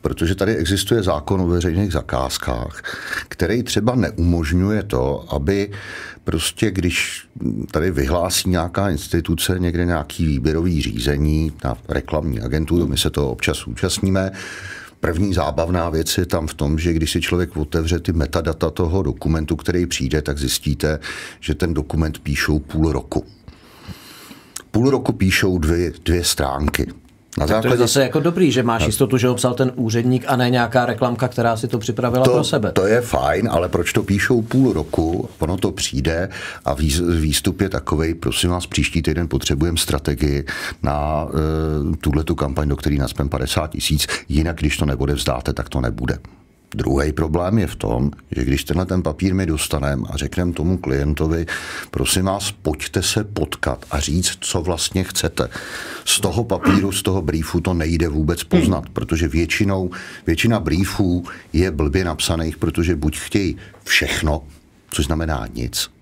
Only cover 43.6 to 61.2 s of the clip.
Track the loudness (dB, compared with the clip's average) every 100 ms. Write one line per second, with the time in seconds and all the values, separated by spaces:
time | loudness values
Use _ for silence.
43.6 | -2 -4 0 0 0 -4 -2 0 0 0
44.6 | -2 0 0 0 0 0 0 -2 -2 -4
45.6 | -4 -2 -2 -2 -4 -4 -6 -20 _ _
46.6 | _ -4 0 2 0 0 0 0 2 2
47.6 | 0 -2 -2 0 0 -4 -8 -4 0 0
48.6 | 0 -2 0 0 -2 0 0 0 0 -2
49.6 | -2 -2 0 -2 -4 -4 -4 -2 -2 0
50.6 | 0 0 0 0 0 0 0 0 -2 -6
51.6 | -8 -10 -8 -4 0 2 2 0 -4 -4
52.6 | -4 -4 -2 -2 0 0 -2 -2 -4 -2
53.6 | -4 -4 -4 -4 0 0 0 -4 -4 -2
54.6 | -2 -2 0 -2 -2 -2 -4 -2 -4 -4
55.6 | -12 -12 -12 -10 -2 0 2 0 0 0
56.6 | 4 4 2 0 0 0 0 -2 0 0
57.6 | 0 0 2 2 2 2 0 0 2 4
58.6 | 4 2 -2 -8 -2 0 2 2 0 2
59.6 | 0 0 -2 -6 -14 -8 -2 2 2 2
60.6 | 2 2 0 2 2 2